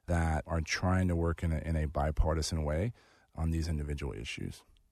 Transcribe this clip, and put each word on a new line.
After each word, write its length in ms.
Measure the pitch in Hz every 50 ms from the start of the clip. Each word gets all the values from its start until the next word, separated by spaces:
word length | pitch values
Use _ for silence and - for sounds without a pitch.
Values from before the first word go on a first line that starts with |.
| - -
that 340 | 87 82 82 82 80 76 - -
are 120 | 80 82
trying 460 | 78 - - - - 92 92 92 92
to 80 | 90 85
work 300 | 85 85 85 85 - -
in 80 | 82
a, 60 | 78 73
in 180 | - 82 82
a 100 | 78 78
bipartisan 760 | 71 - 73 71 78 76 - - 78 78 80 76 - 85 80 76
way 280 | 73 76 78 98 120 - - - - - _ _ _ -
on 160 | - 82 82
these 160 | 82 82 78 80
individual 440 | 80 73 73 71 73 73 - 67
issues. 500 | 50 50 55 - - - 50 50 - - - _ _ _ _ _